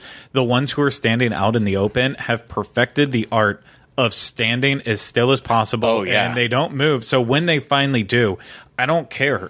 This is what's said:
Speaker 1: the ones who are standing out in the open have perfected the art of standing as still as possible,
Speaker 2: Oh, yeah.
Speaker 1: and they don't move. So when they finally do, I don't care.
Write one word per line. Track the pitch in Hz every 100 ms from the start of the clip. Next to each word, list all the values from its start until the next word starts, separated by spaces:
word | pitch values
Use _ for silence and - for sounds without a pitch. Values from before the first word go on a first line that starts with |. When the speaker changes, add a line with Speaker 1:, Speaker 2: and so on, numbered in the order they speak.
| - - -
Speaker 1:
the | 131
ones | 123 123 139
who | -
are | 143
standing | - 113 117 123
out | 92 101 117
in |
the | 104 95
open | 104 127 127 139
have | - 117 -
perfected | - 101 - - - 147
the | 123 107
art | 113 104 101 - - _ -
of | 120
standing | - - - 113 120 139 139
as | 120 104
still | - - 123
as | 135
possible, | - 117 107 117 113
Speaker 2:
Oh, | 113
yeah. | 95 104 101
Speaker 1:
and | 120
they | 120
don't | 123 165
move. | 139 151 135
So | 117 135
when | 117 139 170
they | 151
finally | - 139 139 127
do, | 101 120 110 90 - - - -
I |
don't | 127 165 139
care. | - 139 110